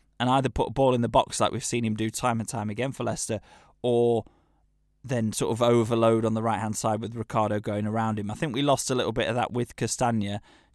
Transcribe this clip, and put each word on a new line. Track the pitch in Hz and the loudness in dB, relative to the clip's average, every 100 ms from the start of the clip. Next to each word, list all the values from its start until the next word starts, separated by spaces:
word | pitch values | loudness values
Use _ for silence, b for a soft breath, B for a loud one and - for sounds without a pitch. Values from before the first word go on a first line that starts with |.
| _ - | _ -4
and | 123 | 2
either | 135 127 | 2 2
put | - - | -2 -2
a | |
ball | 113 135 | 2 2
in | 127 | 2
the | 117 | 2
box | 127 - - | 2 2 0
like | 110 | 0
we've | 107 | 0
seen | - 120 | -4 -2
him | 113 | -2
do | 107 110 | -2 -4
time | - 123 117 | -2 -2 0
and | 104 | -4
time | 110 107 | -6 -6
again | 107 135 | -4 -6
for | 131 | -4
Leicester, | 117 107 - 107 b b b _ | -6 -4 -4 -6 b b b _
or | 123 120 120 117 - b b b _ _ _ _ | 2 4 4 2 -2 b b b _ _ _ _
then | 117 123 110 | -4 -2 0
sort | - 139 | 0 -2
of | 113 | 2
overload | 120 117 110 113 113 113 | 4 4 4 4 4 4
on | 110 | 2
the | 110 | 0
right-hand | 113 104 107 110 | 0 -2 -2 -2
side | 113 110 | -2 -2
with | 113 117 | -4 -8
Ricardo | 110 113 107 104 | -4 0 0 0
going | 110 104 107 | -2 -2 -2
around | 110 110 107 | 0 -2 -2
him. | 101 | -6
I | |
think | - 156 | -4 -4
we | 123 | 0
lost | 143 135 - | 2 2 0
a | |
little | 123 98 | -2 0
bit | 117 87 | 0 -2
of | |
that | 120 107 | -2 -2
with | 120 120 - | -2 -6 -4
Castagna | 117 - 123 113 101 104 b b b | -4 0 0 0 -2 -6 b b b